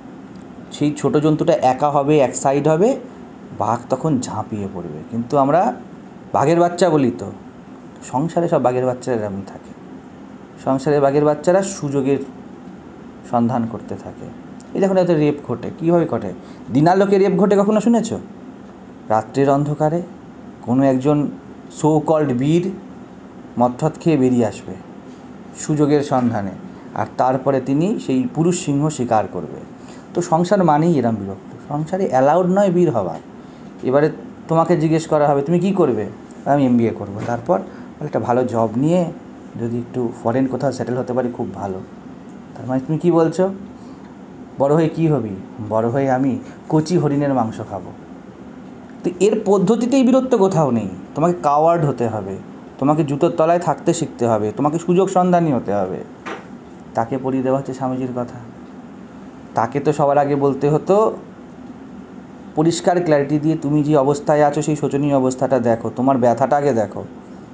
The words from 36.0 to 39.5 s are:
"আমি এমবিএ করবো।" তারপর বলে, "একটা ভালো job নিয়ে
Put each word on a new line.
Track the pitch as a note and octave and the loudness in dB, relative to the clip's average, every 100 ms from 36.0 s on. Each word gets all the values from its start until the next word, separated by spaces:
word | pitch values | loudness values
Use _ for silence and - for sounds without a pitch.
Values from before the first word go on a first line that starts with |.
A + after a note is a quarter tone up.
| G2+ - - - | -4 -10 -18 -6
"আমি | - C#3+ | 0 2
এমবিএ | C3 A#2+ A2+ | 4 4 2
করবো।" | G2 G2 G#2 | 0 -8 -8
তারপর | A#2 A#2 A#2 F#3+ G3 - - - | -6 -4 0 -2 -2 -14 -16 -12
বলে, | |
"একটা | D3+ C3 | -6 -4
ভালো | G#2+ B2 | 0 0
job | B2+ A#2 A2+ A2+ | 2 0 0 2
নিয়ে | D3+ F3+ E3 - - - - | 2 2 0 -6 -16 -20 -14